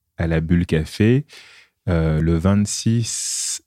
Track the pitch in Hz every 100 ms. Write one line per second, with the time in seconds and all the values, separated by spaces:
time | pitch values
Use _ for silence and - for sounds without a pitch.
0 | _ - 82 82 80 87 87 80 78 -
1 | 107 127 147 - - - _ _ - 85
2 | 80 78 80 82 95 101 104 - - 113
3 | 113 - - - - -